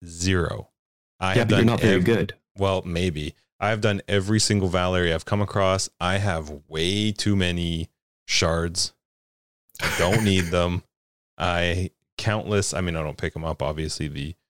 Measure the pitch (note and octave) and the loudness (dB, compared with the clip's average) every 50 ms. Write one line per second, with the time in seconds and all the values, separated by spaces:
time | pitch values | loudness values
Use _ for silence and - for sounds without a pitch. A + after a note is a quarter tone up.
0 | F2+ E2+ E2 E2+ F2 F#2+ F#2+ F2+ D#2+ - - G#1+ - - _ _ _ _ _ _ | -18 -16 -10 -4 0 2 2 2 2 0 -4 -8 -10 -14 _ _ _ _ _ _
1 | _ _ _ _ F#2 F#2+ - A#2+ A#2 G#2 G#2 G2 A2 A2+ A#2 - - A2 F#2+ F#2 | _ _ _ _ -2 0 2 2 2 4 4 4 4 4 4 4 4 4 4 4
2 | F2+ A2+ A#2 G2 F#2+ G2 - - _ _ _ - G2 G2 F#2+ F#2+ F2+ F2 E2+ E2+ | 4 2 2 2 0 -4 -6 -14 _ _ _ -2 0 0 0 -2 -2 -4 -2 0
3 | F#2 F#2 D#2 D2+ D2 D#2 - _ _ _ _ _ G2 G#2 A2+ G#2+ G#2 G#2+ G2+ G2 | 0 0 -2 -2 -6 -8 -10 _ _ _ _ _ -2 -2 -2 0 0 0 0 0
4 | - - G2+ G2+ F#2 G2 A2 G#2+ - - A2 G2+ F#2+ F2+ E2+ F2+ F2+ F2+ F#2 F2+ | -2 0 0 0 2 2 2 2 2 2 2 2 2 2 2 2 2 2 2 2
5 | F2+ E2+ D#2+ D#2 - - G#2 G2+ G#2 F#2+ - G#2 G2 F#2 F#2+ F#2+ - - - _ | 2 2 0 -2 -2 -2 -2 0 0 -2 0 2 2 4 2 2 0 -4 -6 _
6 | E2+ F2+ F#2 G2 G2+ G#2 E2+ E2 D#2 D2+ D2+ C#2+ D2 _ D#2+ D#2+ E2 F2+ G2 G#2 | -2 0 0 0 0 0 -2 -2 -4 -8 -12 -14 -14 _ -4 -2 0 0 0 0
7 | G#2+ A2 G#2 - - G#2 G2+ G2 F2+ F2+ F2 F2 E2+ E2+ E2 E2 D#2+ - _ _ | 0 0 -2 -2 0 0 2 2 2 0 0 -2 -2 -2 -2 -4 -6 -8 _ _
8 | _ _ _ _ _ - - - F2 E2 E2 E2 E2+ E2+ E2+ - - - - _ | _ _ _ _ _ -2 0 2 2 2 2 0 -2 -2 -2 -4 -4 -6 -6 _
9 | _ _ _ _ _ _ _ _ _ _ _ _ _ _ _ - - E2 D#2+ - | _ _ _ _ _ _ _ _ _ _ _ _ _ _ _ -6 -6 -4 0 0
10 | E2 F2+ G#2 A2+ G#2+ G2+ F#2+ F#2+ F2 E2+ F2+ F2 F2 F2 F2 F2+ - _ _ _ | 2 2 2 4 4 4 4 2 2 2 0 0 2 2 0 -2 -4 _ _ _
11 | _ _ _ _ _ _ _ - E2+ F#2 F2 F2 F2 F2 F2 F2+ F#2 F2 - _ | _ _ _ _ _ _ _ -4 -2 0 0 2 0 0 0 0 -2 -4 -6 _
12 | _ _ _ - - A2+ G#2 A2 - F#2+ G#2 G2+ F#2 - - D#2+ F#2 F2+ E2 D#2+ | _ _ _ -4 -2 -2 -2 -2 -2 0 0 0 0 0 -2 -2 -2 -2 -2 -4
13 | D#2 D2+ C#2+ - - D#2 - D#2 D#2+ D#2+ D2+ - C#2+ C#2 D2+ D#2 D#2 D2+ - - | -4 -6 -6 -6 -8 -6 -6 -6 -6 -6 -4 -4 -4 -4 -4 -4 -6 -6 -6 -6
14 | E2 D2 D2 D2 C#2+ D#2+ E2+ - _ | -8 -8 -6 -8 -10 -10 -12 -14 _